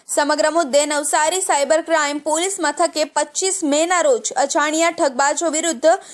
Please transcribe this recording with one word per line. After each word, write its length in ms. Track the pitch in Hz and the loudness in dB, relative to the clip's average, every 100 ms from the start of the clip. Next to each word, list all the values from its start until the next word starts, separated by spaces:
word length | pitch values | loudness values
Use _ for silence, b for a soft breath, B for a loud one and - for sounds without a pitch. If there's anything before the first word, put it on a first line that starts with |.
| - | -8
સમગ્ર 420 | - 294 302 311 | -2 0 2 2
મુદ્દે 320 | 320 277 285 294 | 0 2 0 0
નવસારી 540 | 294 294 330 311 370 | -2 -2 0 0 -2
સાયબર 400 | 370 302 277 311 | 0 2 4 4
ક્રાઇમ 380 | 320 320 285 294 | 2 0 0 -2
પોલીસ 380 | 302 311 370 381 | -2 -2 -2 -2
મથકે 440 | 302 294 330 302 | -4 0 -2 0
પચીસ 540 | 302 302 302 - 381 381 | -2 -2 -4 -4 -4 -2
મેના 360 | 302 294 339 359 | 0 0 2 2
રોજ 320 | 302 233 - - | 2 2 0 -2
અજાણ્યા 540 | 285 320 302 320 339 | -2 0 0 0 0
ઠગબાજો 600 | 339 302 247 277 302 330 | 0 -2 0 0 0 -4
વિરુદ્ધ 380 | 302 339 240 311 381 B | -2 -4 0 2 2 B